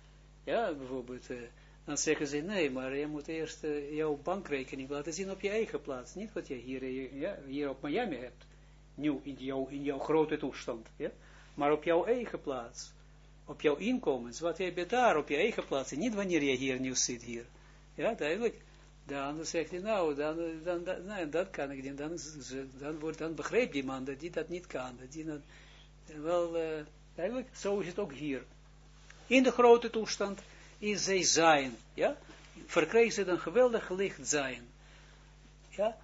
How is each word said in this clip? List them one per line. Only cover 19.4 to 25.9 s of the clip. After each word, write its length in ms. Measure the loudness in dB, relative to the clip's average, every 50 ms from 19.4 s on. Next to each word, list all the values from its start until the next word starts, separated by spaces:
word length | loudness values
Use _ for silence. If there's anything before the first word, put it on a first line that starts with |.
| -6
zegt 260 | -4 -2 -2 -2 -2
hij, 80 | -4 -6
nou, 360 | -2 0 2 2 2 2 2
dan, 220 | 0 0 -2 0 -2 -2 -4 -4 -6 -4
dan, 200 | -2 -2 -2 -2
dan, 220 | -4 -4 -6 -6
nee, 240 | -8 -6 -4 -4 -2
dat 200 | 0 0 0 0
kan 220 | -2 -6 -4 -4
ik 120 | -4 -6 -8
niet, 140 | -8 -8 -6
dan, 200 | -6 -6 -6 -6
z-, 360 | -8 -10 -12 -12 -12 -10 -8 -8 -8 -10 -10 -10
dan 200 | -8 -8 -6 -6
wordt, 180 | -6 -6 -6 -4
dan 180 | -6 -6 -4
begrijpt 380 | -4 -4 0 2 2 2 2 2
die 100 | -2 -2
man 200 | -2 -4 -4 -4
dat 160 | -6 -8 -8
die 120 | -8 -6
dat 180 | -4 -4 -4 -4
niet 180 | -6 -8 -8 -8
kan, 300 | -8 -6 -6 -8 -10 -12
dat 120 | -16 -14
die 140 | -12 -10 -8
dan, 160 | -8 -8 -8 -10 -14 -20 -20 -20 -20 -20 -20 -20 -20